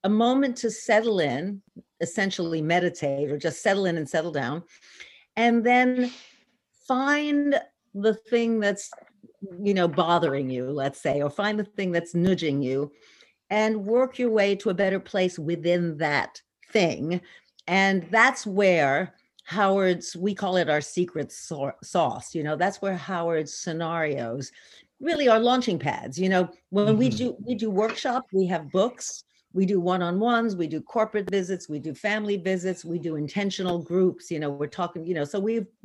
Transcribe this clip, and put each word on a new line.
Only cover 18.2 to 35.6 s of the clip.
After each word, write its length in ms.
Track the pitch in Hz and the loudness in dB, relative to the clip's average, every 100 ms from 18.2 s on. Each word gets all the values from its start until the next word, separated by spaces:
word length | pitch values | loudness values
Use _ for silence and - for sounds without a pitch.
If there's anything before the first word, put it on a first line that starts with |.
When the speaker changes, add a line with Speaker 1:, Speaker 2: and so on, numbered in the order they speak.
| 254 254 214 | 4 2 -4
Speaker 1:
where 680 | 190 190 170 139 143 185 _ _ _ | 2 4 6 4 2 -2 _ _ _
Howard's, 720 | - 180 196 196 185 175 - 170 | -8 0 2 4 4 2 -4 -4
we 180 | 196 | -4
call 220 | 196 196 180 | -2 0 2
it 140 | 156 | 2
our 120 | 151 | 0
secret 500 | 147 180 175 160 139 | 0 -2 -2 -4 -8
sau-, 420 | - - 147 139 - | -10 -12 -6 -6 -8
sauce, 500 | - 180 139 147 - | -4 0 0 -2 -8
you 100 | 165 | -6
know, 120 | 151 151 | -4 0
that's 260 | 190 196 | -2 -2
where 140 | 196 180 | -4 -4
Howard's 580 | 156 165 170 160 147 | -6 -4 0 -2 -4
scenarios 1000 | - 180 165 165 170 151 139 117 131 135 - - - _ - | -8 -8 -4 -2 -2 -2 -2 -4 -6 -10 -14 -20 -20 _ -8
really 260 | 285 311 262 | -4 2 4
are 120 | 220 | 6
launching 400 | 240 254 240 160 | 4 2 0 -2
pads. 380 | 135 - 117 131 | -2 -4 -8 -4
You 120 | 190 | 2
know, 200 | 185 175 - - | 2 2 -4 -4
when 280 | 196 208 220 | 2 4 4
we 120 | 254 | 2
Speaker 2:
Mm-hmm. 80 | 214 | 0
Speaker 1:
do, 200 | 247 - 233 | -4 -6 -6
we 100 | 214 | -4
do 140 | 220 | 0
workshops, 640 | 190 220 - - 247 - | 0 0 -2 -2 -2 0
we 140 | 190 185 | 0 2
have 240 | 170 143 | 0 0
books, 520 | 185 233 - - - - _ _ | 0 0 -2 -12 -14 -20 _ _
we 120 | 185 190 | 0 2
do 140 | 196 | 2
one-on-ones, 760 | 175 185 175 185 233 233 233 180 | 2 2 0 2 2 2 0 -2
we 120 | 156 | -2
do 140 | 156 | -4
corporate 500 | - 233 214 214 190 | -4 -2 0 -2 -2
visits, 380 | 196 180 180 - | -2 -2 -6 -6
we 100 | 147 | -8
do 140 | 160 | -8
family 440 | 131 208 214 208 202 | -6 -4 -2 -2 -2
visits, 460 | 185 185 185 175 | -2 -2 -2 -6
we 160 | 160 170 | -6 -6
do 160 | 170 156 | -4 -4
intentional 640 | 151 208 196 190 185 175 | -4 -2 -2 -2 -2 -2
groups, 500 | 156 180 185 - - | -2 2 2 0 -8
you 100 | 160 | -4
know, 120 | 147 | -4
we're 160 | 143 147 | -4 -6
talking, 360 | - 175 175 165 | -4 -6 -6 -6
you 100 | 165 | -4
know, 80 | |
so 160 | 147 202 | -2 -2
we've 260 | 208 226 | -2 -2